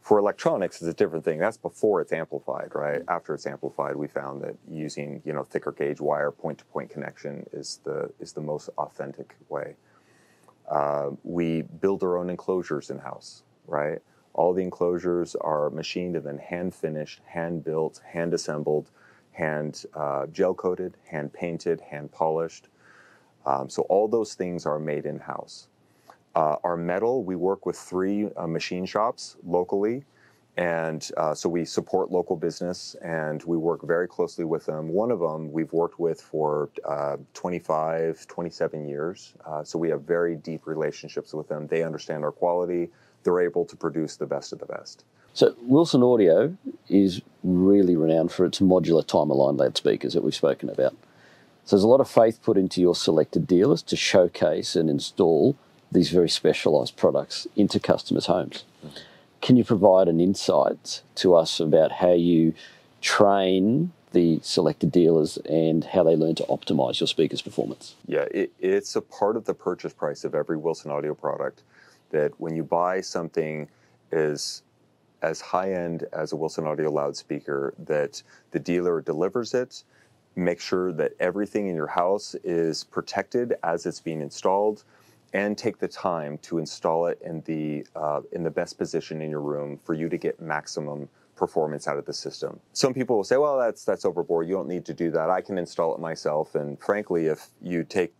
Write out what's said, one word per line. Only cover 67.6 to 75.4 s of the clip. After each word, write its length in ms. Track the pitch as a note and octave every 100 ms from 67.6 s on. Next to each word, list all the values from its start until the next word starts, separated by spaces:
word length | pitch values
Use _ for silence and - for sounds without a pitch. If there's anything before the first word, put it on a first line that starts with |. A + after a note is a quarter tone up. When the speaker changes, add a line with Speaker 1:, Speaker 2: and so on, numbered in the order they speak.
| G#1+ - - - -
Speaker 1:
Yeah, 180 | - -
it, 200 | F#2+ F#2 _
it's 360 | F2+ G2 - A2+
a 60 |
part 360 | - - G2+ A2+
of 80 | G#2
the 80 |
purchase 400 | F2+ - F2+ F2
price 300 | - D2+ C#2+
of 100 | D#2
every 240 | D2+ D2 D#2+
Wilson 340 | E2 D#2 D2+
Audio 220 | D2 D2
product 500 | D2 D2 - C2+ - _ _ - _ _
that 200 | D2+ D2 -
when 160 | E2 D#2+
you 80 |
buy 380 | D2 E2+ F2 F#2+
something 680 | F#2 F#2 D#2+ - D#2 D#2 D2 _ _ _ _
as, 520 | E2 D2+ D2 - - _ _ _ _ _ _
as 200 | D#2+ -